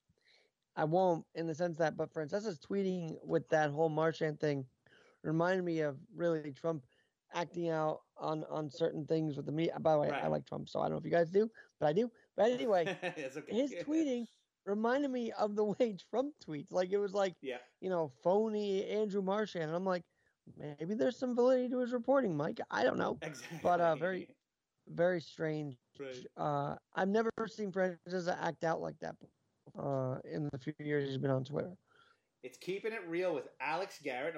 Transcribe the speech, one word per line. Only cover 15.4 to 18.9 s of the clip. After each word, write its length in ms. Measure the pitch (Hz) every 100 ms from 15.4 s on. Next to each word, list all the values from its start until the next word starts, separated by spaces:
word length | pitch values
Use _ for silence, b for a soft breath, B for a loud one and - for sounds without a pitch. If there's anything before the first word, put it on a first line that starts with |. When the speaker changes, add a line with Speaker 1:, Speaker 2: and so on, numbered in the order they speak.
| 208 208
Speaker 1:
the 80 | 214
way 320 | 190 233 185 -
Trump 220 | 226 285 - -
tweets. 240 | 147 185
Like, 200 | 180 185
it 60 | 202
was 140 | 202
like, 200 | 202 190 -
Speaker 2:
Yeah. 160 | 131 123 - -
Speaker 1:
you 80 | 185
know, 220 | 175 151 -
phony 640 | 175 202 220 208 202 190
Andrew 360 | 185